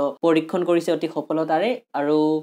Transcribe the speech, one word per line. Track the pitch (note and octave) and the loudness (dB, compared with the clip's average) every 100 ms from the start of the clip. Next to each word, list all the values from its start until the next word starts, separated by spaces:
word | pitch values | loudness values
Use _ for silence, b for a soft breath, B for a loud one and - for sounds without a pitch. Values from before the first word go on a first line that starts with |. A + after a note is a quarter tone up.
| C#3+ - | -4 0
পৰীক্ষণ | E3+ D#3+ D#3+ F#3 E3+ | 2 2 0 -2 0
কৰিছে | E3+ E3 D#3+ | 0 0 -2
অতি | D#3+ D#3 | -4 -6
সফলতাৰে। | - D#3+ D#3+ D#3+ A3 B3 _ C#3+ | -4 -2 0 0 0 -4 _ -4
আৰু | C#3+ D3+ D#3 D#3 | 0 2 2 0